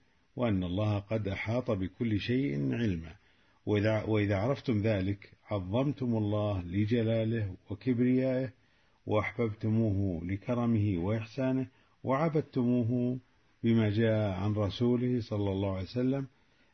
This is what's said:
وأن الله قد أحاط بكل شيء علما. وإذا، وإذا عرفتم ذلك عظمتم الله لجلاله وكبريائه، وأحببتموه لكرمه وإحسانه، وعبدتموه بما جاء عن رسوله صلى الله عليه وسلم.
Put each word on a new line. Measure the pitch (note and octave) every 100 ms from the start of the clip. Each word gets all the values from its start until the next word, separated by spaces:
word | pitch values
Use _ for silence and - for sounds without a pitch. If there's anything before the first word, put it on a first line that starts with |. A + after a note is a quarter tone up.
| _ _ _
وأن | B2+ A#2+ F#2+
الله | F2 F#2 G#2+ G2+
قد | - A2 G2
أحاط | F#2+ G#2+ A#2+ B2
بكل | G2+ F#2 - A#2 G2+
شيء | A#2 B2 C#3 C#3+ C3+
علما. | A#2+ A2+ E2+ E2 - _ _ _ _
وإذا، | - G#2 G#2+ A2
وإذا | G#2 G#2+ G2+ G2
عرفتم | A#2 C3+ - G#2+
ذلك | A2 G2+ F#2+ G2+ - - -
عظمتم | G#2 F2+ A#2 C#3+ C3+ B2+ A2+
الله | G#2 G#2 G#2 F#2+
لجلاله | F2 G2 G#2+ A#2+ A2 A2+ A2+ A#2 G2 F2+ -
وكبريائه، | G2+ C3 A#2 B2 B2+ C3 B2+ B2 - _ _ _ _
وأحببتموه | G#2 G#2 G2+ - A#2 G2+ A2+ A2 A2+ G2 G2 E2
لكرمه | F2 G2+ - A#2+ A#2+ A2+ G#2 F2
وإحسانه، | F#2 A2 A2 - C3 C3 B2+ _ _ _
وعبدتموه | A2+ C3+ D#3+ D3+ - C3+ A#2+ B2 A#2 B2 B2 B2+ _ _ _ -
بما | A#2 A2+ G#2+
جاء | G2+ A2+ A2 G#2+
عن | F#2 G#2
رسوله | G#2+ G2 - A#2+ B2 B2 B2
صلى | G#2+ G#2 G2+
الله | F#2+ G2
عليه | F#2+ F#2
وسلم. | B2 B2+ C#3 C3+ _ _ _ _